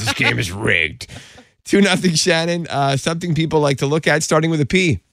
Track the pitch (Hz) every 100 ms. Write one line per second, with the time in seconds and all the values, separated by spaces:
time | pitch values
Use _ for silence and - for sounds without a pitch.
0 | 110 - 113 120 101 95 117 92 80 -
1 | - - - - - _ - 202 196 180
2 | 180 156 - 165 170 170 165 131 139 135
3 | - 170 175 151 160 156 147 139 139 156
4 | - 156 - 156 160 160 139 185 180 101
5 | _